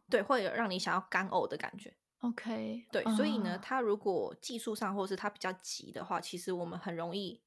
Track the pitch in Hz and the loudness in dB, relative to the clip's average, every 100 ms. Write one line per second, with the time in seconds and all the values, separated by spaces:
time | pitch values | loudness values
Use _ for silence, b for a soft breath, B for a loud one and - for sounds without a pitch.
0 | - 226 208 262 185 220 220 185 - 175 | 4 4 6 4 4 2 2 0 2 2
1 | - 185 190 185 - - - - - - | 2 2 4 2 2 -2 -6 -8 -16 -20
2 | _ - 240 233 220 220 220 233 - 208 | _ -4 -2 -2 -2 -2 -2 -6 -2 -2
3 | - 214 277 220 180 185 - 262 226 208 | 2 4 4 2 0 -2 -2 0 2 2
4 | 196 170 98 - - 233 226 214 202 196 | 2 2 0 -4 -8 -6 -4 -2 -2 0
5 | 190 190 208 - 185 180 - - - - | -2 0 -2 -2 -4 -4 -8 -10 -8 -10
6 | 180 170 - 180 190 175 170 180 185 170 | -4 -4 -4 -6 -2 -2 -2 -6 -6 -4
7 | 170 190 190 - | -4 -4 -4 -8